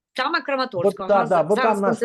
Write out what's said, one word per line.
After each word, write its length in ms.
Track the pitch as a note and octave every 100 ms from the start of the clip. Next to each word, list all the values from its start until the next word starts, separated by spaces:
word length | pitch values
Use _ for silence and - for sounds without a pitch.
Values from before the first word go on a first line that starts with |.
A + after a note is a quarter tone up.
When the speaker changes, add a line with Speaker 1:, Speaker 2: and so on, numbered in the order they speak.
| _
Speaker 1:
Саме 280 | - C4+ E4
Краматорськ, 560 | - C4+ B3+ F3+ G3 G3
Speaker 2:
Бо, 60 |
Speaker 1:
ага, 100 | F#3+
Speaker 2:
да, 80 | G3+
да, 40 | F3
Speaker 1:
за-, 160 | F3
Speaker 2:
бо 120 | D#3 G#3
Speaker 1:
зараз 180 | A#3 G3+
Speaker 2:
там 100 | G3
наше, 100 | A3